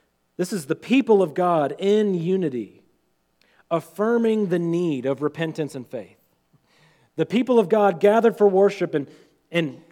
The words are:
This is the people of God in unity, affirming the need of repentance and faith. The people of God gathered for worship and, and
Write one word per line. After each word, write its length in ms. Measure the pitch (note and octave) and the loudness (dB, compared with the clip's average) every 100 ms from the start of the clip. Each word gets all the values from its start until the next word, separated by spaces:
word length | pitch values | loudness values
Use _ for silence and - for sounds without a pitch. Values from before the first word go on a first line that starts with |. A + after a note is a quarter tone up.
| _ _ _ - | _ _ _ -8
This 160 | F3+ | -6
is 140 | G3+ C#3 | -6 -6
the 100 | D#3+ | -8
people 460 | - C4 A#3+ G#3 | 0 0 4 2
of 120 | F3 | 2
God 400 | C#3+ F3+ E3 C#3 - | 0 0 0 -2 -2
in 360 | G3 G#3+ G#3 | 0 0 0
unity, 680 | F3+ E3 F#3+ E3 B2 F#2+ - _ _ _ _ _ _ _ _ - | -2 -2 -2 -2 -6 -10 -16 _ _ _ _ _ _ _ _ -6
affirming 800 | E3 - - G#3+ A#3 A3+ A3 G3 | -6 -6 -4 -2 0 0 0 0
the 100 | F3 | -2
need 480 | E3+ E3+ F3 C3+ B2+ | -2 -2 -2 -2 -4
of 160 | C3+ | -4
repentance 520 | D3 D3+ D#3+ D3+ C#3+ | -4 -4 -8 -6 -8
and 120 | C#3 A#2 | -10 -14
faith. 300 | B2 F#2 _ _ _ _ _ _ _ _ _ _ - | -14 -14 _ _ _ _ _ _ _ _ _ _ -6
The 100 | D#3+ | -2
people 320 | A3 B3 A#3+ | 0 2 2
of 100 | F3 | 2
God 320 | A3 G3+ E3 | 2 2 4
gathered 360 | G3+ A3 A3+ A3+ | 4 4 2 4
for 120 | G#3 | 4
worship 460 | F#3+ G3+ G3+ E3+ | 6 2 2 -4
and, 140 | D#3 C#3 - _ _ _ | -4 -6 -14 _ _ _
and 300 | E3+ D3+ B2+ - | -4 -4 -6 -20